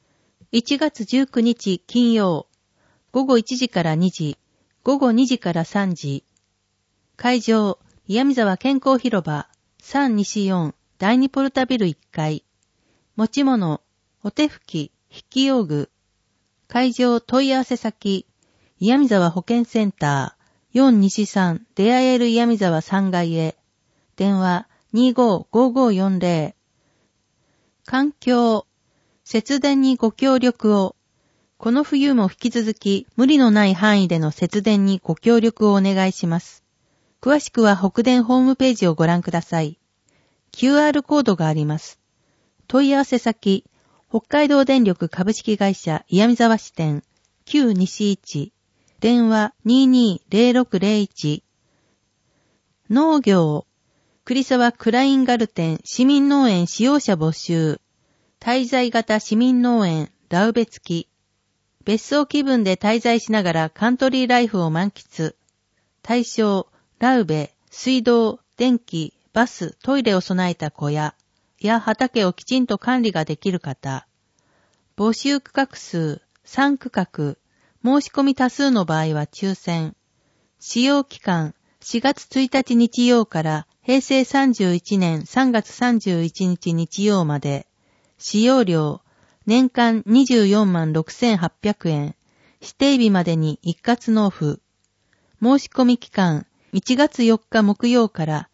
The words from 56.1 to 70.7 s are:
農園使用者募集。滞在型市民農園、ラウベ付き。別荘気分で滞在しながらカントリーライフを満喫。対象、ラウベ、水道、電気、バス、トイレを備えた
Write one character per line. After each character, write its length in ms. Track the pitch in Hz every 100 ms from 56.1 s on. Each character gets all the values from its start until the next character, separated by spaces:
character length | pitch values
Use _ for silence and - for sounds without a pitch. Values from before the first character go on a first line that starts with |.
| 285 277
農 200 | 277 254
園 180 | 185 175
使 180 | -
用 160 | 240 285
者 140 | -
募 180 | 180 160
集。 480 | 156 - 165 156 - _ _ _ _ _ _
滞 280 | 233 254 240
在 220 | 262 247
型 300 | 226 220 214
市 160 | - 214
民 260 | 254 247
農 240 | 247 233 190
園、 240 | 160 147 _ -
ラ 200 | 170 220
ウ 40 |
ベ 120 | 233
付 400 | 220 - - 170
き。 40 | - _ _ _ _ _ _ _
別 180 | - 214
荘 240 | - 285 285
気 160 | 294
分 200 | 269 247
で 140 | 196 185
滞 240 | 208 226
在 200 | 233 233
し 120 | -
な 100 | 214
が 100 | 180
ら 180 | 160 160
カ 200 | - 220
ン 60 | 254
ト 140 | 269
リ 160 | 262 247
ー 20 |
ラ 120 | 247
イ 60 | 233
フ 140 | 190
を 100 | 165
満 200 | 160 196
喫。 440 | - - - 156 - _ _ _ _ _ _
対 220 | - 240
象、 440 | 233 - 208 196 - _ _ -
ラ 220 | 247 254
ウ 40 |
ベ、 300 | 170 156 143 _ _
水 320 | - 254 262
道、 380 | 226 233 220 226 _ -
電 200 | 247 240
気、 360 | - 165 156 _ _
バ 140 | 220 240
ス、 320 | - 160 -
ト 140 | - 277
イ 60 |
レ 120 | 233
を 60 | 185
備 300 | - 185 180
え 40 |
た 160 | 170 151